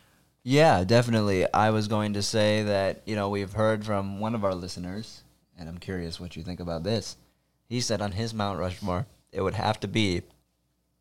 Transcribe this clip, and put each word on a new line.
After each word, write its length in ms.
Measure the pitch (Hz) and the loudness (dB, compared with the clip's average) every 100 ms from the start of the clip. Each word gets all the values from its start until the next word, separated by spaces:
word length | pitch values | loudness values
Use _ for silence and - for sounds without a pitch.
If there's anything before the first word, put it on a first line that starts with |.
| _ _ _ _ | _ _ _ _
Yeah, 400 | 123 143 160 98 | 2 6 8 6
definitely. 680 | 92 117 120 113 104 95 - | 6 4 4 2 4 2 4
I 180 | - 110 | 4 4
was 160 | 110 104 | 2 0
going 260 | 107 104 | 0 0
to 80 | 101 | -2
say 420 | 101 113 107 107 | 0 2 4 2
that, 380 | 104 98 95 - - | 2 2 0 -2 -4
you 100 | 104 | -2
know, 140 | 101 | 0
we've 220 | 101 95 | -2 -2
heard 340 | 107 110 110 104 | 0 2 2 0
from 340 | 101 98 98 | -2 -2 -4
one 140 | 110 | -4
of 120 | 117 101 | 0 0
our 100 | 90 | -2
listeners, 680 | 90 - 87 101 117 - - _ _ - | -6 -8 -8 -8 -12 -16 -20 _ _ -16
and 80 | 82 | -14
I'm 100 | 87 | -12
curious 420 | 101 92 82 82 | -8 -6 -6 -8
what 160 | 87 82 | -12 -12
you 80 | |
think 160 | 87 85 | -10 -8
about 240 | 85 82 | -6 -4
this. 340 | 90 113 - - _ _ _ _ - | -2 -2 -4 -14 _ _ _ _ -6
He 140 | 123 | -4
said 200 | 120 104 | -2 -2
on 120 | 104 | -2
his 200 | 95 117 | -4 -4
Mount 240 | 110 101 87 | -4 -4 -2
Rushmore, 460 | 90 87 101 90 - _ _ | -4 -4 -4 -2 -4 _ _
it 80 | 95 | -2
would 140 | 95 98 | -2 0
have 240 | 101 110 | -2 -2
to 60 | 101 | -2
be 340 | 113 101 87 - _ _ _ _ _ _ _ | 0 2 0 -4 _ _ _ _ _ _ _